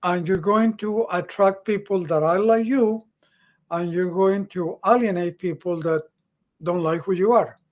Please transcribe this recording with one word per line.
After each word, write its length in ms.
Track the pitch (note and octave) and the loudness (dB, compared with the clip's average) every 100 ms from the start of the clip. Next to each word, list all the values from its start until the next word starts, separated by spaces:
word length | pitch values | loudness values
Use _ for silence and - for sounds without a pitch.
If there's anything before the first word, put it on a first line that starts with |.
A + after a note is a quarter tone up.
and 260 | F3+ F3+ E3 | 0 -2 0
you're 80 | F#3+ | -2
going 400 | E3 G#3+ A3+ A3 | 2 2 2 0
to 280 | G#3+ G#3+ A3+ | -4 -4 -2
attract 520 | F3 F3 - G3 G3 | -4 -6 2 2 2
people 400 | - G3+ G3+ G3 E3+ | -4 -4 -2 -4 0
that 160 | D#3+ | 0
are 160 | D#3 F3+ | 2 2
like 280 | G#3+ A3+ A3+ | 4 2 2
you, 380 | C4+ A3+ A3 - _ _ _ _ _ _ | 2 2 0 -8 _ _ _ _ _ _
and 220 | E3+ F3 | -6 -4
you're 200 | E3+ F#3 | -2 -2
going 340 | E3+ F#3+ G3 G3 | 2 2 2 -4
to 320 | F#3 E3 - F#3 | -6 -6 -4 2
alienate 520 | A#3+ A#3 F3+ F3 E3+ | 2 2 -2 -4 -6
people 420 | F3+ D#3+ F3+ F3 | -8 -6 -4 -4
that 220 | D#3+ D#3+ D3+ _ _ _ _ _ | 0 -2 -4 _ _ _ _ _
don't 200 | E3 F3 | -4 -2
like 200 | D#3+ E3 | -2 -4
who 100 | F#3+ | -2
you 200 | F#3 G3 | -2 2
are. 260 | A#3 F3+ - _ | 2 2 -6 _